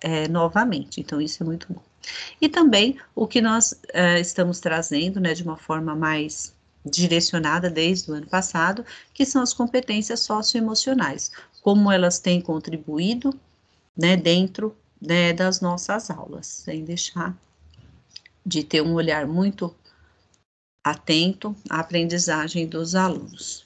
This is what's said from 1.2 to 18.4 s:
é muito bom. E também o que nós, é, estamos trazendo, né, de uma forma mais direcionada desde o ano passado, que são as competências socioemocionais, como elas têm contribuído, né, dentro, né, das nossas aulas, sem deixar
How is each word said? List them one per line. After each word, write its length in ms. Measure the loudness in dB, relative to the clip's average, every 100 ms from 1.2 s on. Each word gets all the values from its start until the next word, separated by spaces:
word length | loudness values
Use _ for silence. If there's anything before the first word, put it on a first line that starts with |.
| -4 -4
é 40 | -6
muito 180 | -6 -8
bom. 80 | -14 _ _ -16 -14 -12 -2
E 80 | 0
também 500 | 6 6 8 4 0 -6 -4
o 100 | 0
que 160 | 2
nós, 320 | 4 2 0 -4 -6
é, 280 | 2 4 4
estamos 400 | 2 0 0 0
trazendo, 600 | -2 -2 -2 -2 -2 0
né, 140 | 0
de 80 | -2
uma 160 | -4 -8
forma 380 | -6 -4 -4 -2
mais 580 | 0 0 -4 -8 -14 _ _ _ -6
direcionada 840 | 0 2 2 2 0 0 0 0
desde 420 | 0 0 0 -2
o 20 |
ano 140 | -8 -2
passado, 580 | -2 0 0 0 0 -8 -16 -10
que 120 | -2 0
são 160 | 2
as 120 | 0
competências 640 | -2 0 0 0 -4 -2 -4
socioemocionais, 1120 | -2 -2 0 0 0 0 0 2 0 -2 -8 -10 -20 -2
como 300 | 4 6 6
elas 280 | 6 4 2
têm 200 | 2 2
contribuído, 920 | 2 -6 -6 -10 -6 -2 -2 0 -2 -4 _ _ _ _ _ 0
né, 180 | 4 4
dentro, 600 | 4 4 2 -2 -8 -8 _ -12
né, 320 | 0 2 4
das 280 | 2 0 0
nossas 480 | -2 -4 -4 -6 -6
aulas, 360 | -12 -12 -16 -16
sem 380 | -16 -10 -10
deixar 520 | -8 -8 -6 -6 -8 -8 _ _ -20 -20 -20 -20 _ -20 _ _